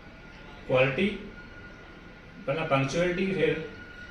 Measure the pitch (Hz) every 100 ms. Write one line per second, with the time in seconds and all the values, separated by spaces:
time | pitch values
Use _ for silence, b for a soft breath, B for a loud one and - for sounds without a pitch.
0 | - - - - - - - 131 135 139
1 | 208 - - - - - - - - -
2 | - - - - 135 156 156 139 135 165
3 | 180 175 190 151 156 - - - - -
4 | -